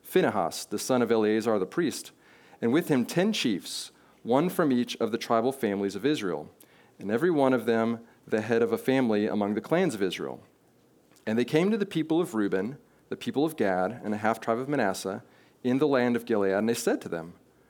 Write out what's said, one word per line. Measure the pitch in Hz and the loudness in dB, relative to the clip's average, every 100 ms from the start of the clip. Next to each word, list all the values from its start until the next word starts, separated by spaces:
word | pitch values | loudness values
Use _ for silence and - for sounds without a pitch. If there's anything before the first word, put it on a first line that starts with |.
Phinehas, | - 185 143 104 82 - | -2 2 2 2 -2 -4
the | - 104 | -6 -6
son | - 127 | 0 0
of | 117 | 2
Eleazar | 113 107 110 110 107 | 2 2 2 2 0
the | 92 | 0
priest, | - 151 - - - _ - - - | -2 -2 -4 -12 -20 _ -20 -20 -4
and | 120 | 0
with | 147 175 | 2 2
him | 135 | 2
ten | 113 170 208 | 2 2 0
chiefs, | 208 127 87 - - - - - _ | 0 -2 -2 -4 -10 -12 -18 -20 _
one | 113 131 180 | 0 2 2
from | 180 156 | 0 2
each | 123 120 - | 2 0 -2
of | 113 | -2
the | 113 | -2
tribal | - 113 123 | 0 2 2
families | 131 110 98 101 95 | 0 -2 0 -2 -2
of | 131 | -2
Israel, | 143 98 76 76 - - - _ - | 0 -2 -4 -8 -18 -20 -20 _ -12
and | 95 | -4
every | 113 180 | 0 2
one | 151 135 | 4 4
of | 127 110 | 2 2
them | 113 113 113 - _ - | 2 2 -2 -10 _ -4
the | 110 | -2
head | 110 117 | 2 2
of | 113 | 2
a | 113 | 0
family | - 135 120 104 107 | 2 2 2 2 0
among | 104 101 | 0 0
the | 107 | -2
clans | - 165 180 110 | 0 0 0 0
of | |
Israel. | 95 - 71 62 - _ _ _ _ _ _ _ - | -2 -4 -8 -10 -16 _ _ _ _ _ _ _ -4
And | 113 | -2
they | |
came | 123 151 190 | 2 2 2
to | 220 | 0
the | 196 | -2
people | 160 156 160 | -4 0 0
of | 170 110 | 0 -2
Reuben, | 98 95 104 143 _ _ _ | 0 0 -4 -8 _ _ _
the | - | -8
people | 120 123 | -4 -2
of | 156 156 | -2 0
Gad, | 101 92 95 120 | 0 2 0 -4
and | 104 | -6
a | 104 | -2
half | 110 113 | -2 -2
tribe | - 113 | -2 -2
of | 135 | -2
Manasseh, | 143 101 92 92 101 - _ _ _ | 0 0 -2 -6 -8 -10 _ _ _
in | 123 131 | -2 2
the | 147 | 2
land | 131 123 117 | 2 2 0
of | |
Gilead, | - 107 98 | 0 0 2
and | 98 110 | 2 2
they | |
said | 117 190 294 | 0 0 -2
to | 92 | -4
them, | 82 82 - _ _ | -8 -10 -16 _ _